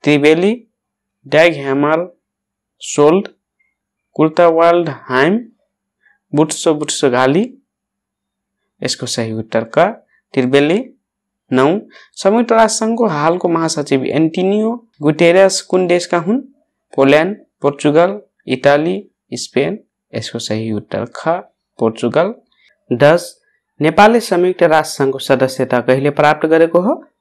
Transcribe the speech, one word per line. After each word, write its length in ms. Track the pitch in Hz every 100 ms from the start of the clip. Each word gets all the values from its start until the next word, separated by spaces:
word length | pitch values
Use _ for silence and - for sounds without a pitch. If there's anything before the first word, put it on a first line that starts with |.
त्रिवेली, 640 | 143 147 147 165 196 233 _ _ _ _ _ _ 135
ड्यागह्यामर 880 | 151 175 147 139 139 147 160 185 _ _ _ _ _ _ _
सोल्ड, 500 | - - 147 190 - _ _ _ _ _ _ _ _
कुर्ता 340 | - 156 156 170
वाल्ड 400 | 165 170 175 160
हाइम, 520 | 127 - 127 156 226 - _ _ _ _ _ _ _ _
बुट्सो 400 | 143 151 - 170
बुट्सो 360 | 151 147 - 139
घाली, 440 | 123 131 165 254 - _ _ _ _ _ _ _ _ _ _ _ _
यसको 240 | 127 - 123
सही 260 | - 113
उत्तर 380 | 110 110 113 113 151
क। 0 | 196 233 _ _ _
त्रिवेली। 600 | 135 127 139 147 202 262 _ _ _ _ _ -
नौ, 260 | 127 143 208 - - _
संयुक्त 400 | - 196 226 233
राष्ट्र 340 | 226 220 - 220
संघको 200 | 233 220
हालको 420 | 147 160 180 175
महासचिव 560 | 165 160 156 139 135
एन्टोनियो 840 | 127 143 160 180 185 208 220 233 _ _
गुटेरेस 580 | 147 151 170 185 190 -
कुन 260 | - 185 175
देशका 320 | 175 175 175
हुन्? 220 | 165 262 - _ _ _ _ -
पोल्यान्ड, 400 | 135 147 180 214 _ _
पोर्चुगल, 600 | 139 139 151 156 180 208 _ _ -
इटाली, 640 | 127 139 147 165 196 - _ _
स्पेन, 440 | 123 - 127 156 214 _ _ _
यसको 240 | 113 - 120
सही 340 | - 110 113
उत्तर 320 | 104 - -
ख, 240 | 120 - 160 180 - _ _ -
पोर्चुगल। 560 | 113 113 120 151 190 - _ _ _ _ -
दस, 480 | 120 143 170 - _ _ _ _ -
नेपालले 400 | 156 165 214 233
संयुक्त 420 | - 175 180 180
राष्ट्र 420 | 170 156 151 -
संघको 140 | 135 135
सदस्यता 600 | - 131 131 - 127 123
कहिले 300 | 120 135 143
प्राप्त 360 | 143 147 151 160
गरेको 340 | 160 165 175
हो? 240 | 202 330 - _